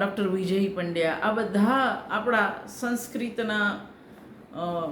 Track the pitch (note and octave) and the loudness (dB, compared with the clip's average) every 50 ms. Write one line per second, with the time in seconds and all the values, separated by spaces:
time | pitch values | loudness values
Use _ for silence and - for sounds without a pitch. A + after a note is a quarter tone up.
0 | G3 G3 - A3 G3 F#3 F#3 F#3+ F#3 F3+ F#3+ G3 G3 F#3+ - F3+ F3 E3+ E3+ E3+ | 0 0 0 0 0 0 2 0 0 2 2 2 2 2 0 -2 -4 -2 0 2
1 | E3 D#3+ - - - G#3+ G#3+ A3+ A3 F#3+ F#3 G3+ G#3 A#3 C4 C4+ C4 A#3+ - - | 2 2 0 0 0 0 2 2 0 0 2 4 4 6 6 4 4 2 0 -2
2 | - - - G#3+ A3 B3 A#3 G#3+ G3+ F#3+ E3+ - - - - - B3 A#3+ B3 A#3 | -4 -4 -4 -2 0 2 2 4 2 2 0 -6 -10 -14 -10 -6 -4 -2 -2 -2
3 | - - - - B3 A3+ - A#3 A3 G#3+ G#3+ G#3 G#3 G3+ E3+ - - - - - | -4 -6 -6 -6 -6 -4 -4 -4 -4 -2 0 2 2 0 0 -2 -8 -14 -20 -20
4 | - - - - - - - - - - - D#3+ F3 F3 F3 E3+ E3 D3+ | -20 -20 -20 -20 -20 -20 -20 -20 -20 -14 -8 -6 -4 -4 -2 -2 -4 -4